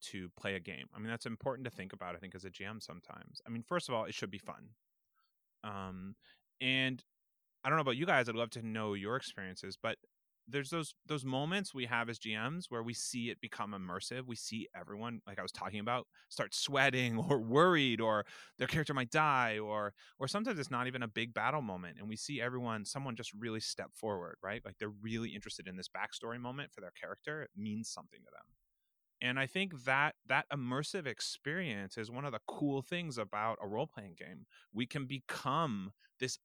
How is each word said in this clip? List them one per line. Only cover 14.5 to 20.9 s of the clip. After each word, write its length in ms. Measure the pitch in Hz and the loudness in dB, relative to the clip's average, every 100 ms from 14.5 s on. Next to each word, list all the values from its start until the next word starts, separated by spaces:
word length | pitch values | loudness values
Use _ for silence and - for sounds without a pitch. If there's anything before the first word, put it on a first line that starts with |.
| 113 - | -6 -6
everyone, 460 | - 90 104 117 113 101 | -10 -10 -6 -6 -6 -8
like 120 | 98 | -6
I 20 | |
was 100 | 92 | -6
talking 300 | - 92 104 | -4 -4 -2
about, 260 | 110 123 - _ - | 0 -2 -2 _ -12
start 260 | - 107 - | -4 -2 0
sweating 600 | - 139 135 127 123 113 | 2 6 6 6 4 2
<laughs> 120 | - | 4
or 120 | 135 | 4
worried, 580 | 113 139 180 160 131 113 | 6 8 10 10 6 6
or 260 | 110 104 - - - - | 6 4 2 -10 -16 -2
their 120 | 127 | 2
character 240 | 160 151 | 2 2
might 160 | 135 120 | 0 4
die, 500 | 156 156 131 117 107 | 6 8 8 6 4
or, 340 | 107 107 104 - - - | 0 0 0 -4 -20 -4
or 100 | 131 | 0
sometimes 280 | 202 233 170 | 2 2 0
it's 140 | 131 | 0
not 160 | 123 | 2
even 160 | 127 | 2